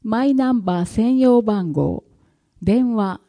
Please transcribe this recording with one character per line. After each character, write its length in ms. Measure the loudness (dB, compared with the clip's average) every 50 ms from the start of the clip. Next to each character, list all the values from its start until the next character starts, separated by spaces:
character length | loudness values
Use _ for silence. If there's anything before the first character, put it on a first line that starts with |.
マ 220 | -8 -4 -2 0 0
イ 100 | 0 2
ナ 160 | 2 2 0
ン 120 | 0 -2
バ 200 | -2 -2 -2 -2
ー 40 | -2
専 320 | -2 -2 -2 0 2 2 2
用 240 | 4 4 4 4
番 300 | 2 2 0 -2 -2 -2
号。 320 | -2 -2 -2 -2 -4 -6 -10 _ _ _ _ _ _ _ _ _ _ -6
電 320 | -2 0 2 2 2 0 0
話、 260 | -2 -2 -4 -6 -10 _